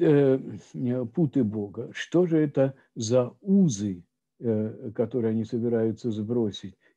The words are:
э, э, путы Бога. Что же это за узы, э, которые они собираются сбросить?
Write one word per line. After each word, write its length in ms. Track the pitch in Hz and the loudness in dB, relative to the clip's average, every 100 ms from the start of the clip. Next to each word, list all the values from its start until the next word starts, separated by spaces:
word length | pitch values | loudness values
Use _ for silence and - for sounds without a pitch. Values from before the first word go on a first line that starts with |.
э, 400 | 165 143 139 135 - 113 - | 4 6 4 2 -2 -14 -14
э, 300 | 160 123 127 113 | -6 -4 -4 -4
путы 300 | - 151 139 | 0 0 2
Бога. 460 | 110 107 101 107 127 | 0 -2 -6 -10 -12
Что 340 | - - 165 180 | -12 -2 0 2
же 120 | 160 | 2
это 360 | 151 139 135 - _ - | 2 2 0 -2 _ -10
за 380 | 110 127 120 - | 0 0 0 -6
узы, 640 | 202 196 170 101 104 90 - _ _ _ | 2 4 4 2 -4 -6 -12 _ _ _
э, 500 | 120 107 110 110 120 | -2 -2 -2 -6 -8
которые 360 | 110 117 127 113 | -4 -2 0 0
они 140 | 110 | -2
собираются 640 | 107 120 117 117 113 107 123 | -2 -4 -2 0 0 -2 -6
сбросить? 680 | 107 107 120 107 98 95 - _ | -6 -2 -2 -2 -4 -14 -18 _